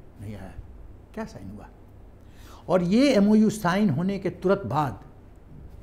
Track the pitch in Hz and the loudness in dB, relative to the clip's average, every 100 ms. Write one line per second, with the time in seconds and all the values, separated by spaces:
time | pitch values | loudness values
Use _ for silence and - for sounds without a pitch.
0 | - - 104 104 95 - - - - - | -20 -16 -14 -12 -14 -14 -16 -18 -18 -20
1 | - - 220 - 95 - - - - - | -16 -12 -12 -12 -14 -14 -16 -20 -20 -20
2 | - - - - - - - 180 175 214 | -20 -20 -20 -20 -20 -14 -2 0 2 4
3 | 285 208 202 214 214 - 175 190 214 139 | 6 6 6 6 4 2 0 2 2 2
4 | 185 196 190 - 185 196 104 143 139 98 | -2 -2 -4 -2 0 0 0 -2 -2 -4
5 | - - - - - - - - | -16 -20 -20 -20 -20 -20 -18 -12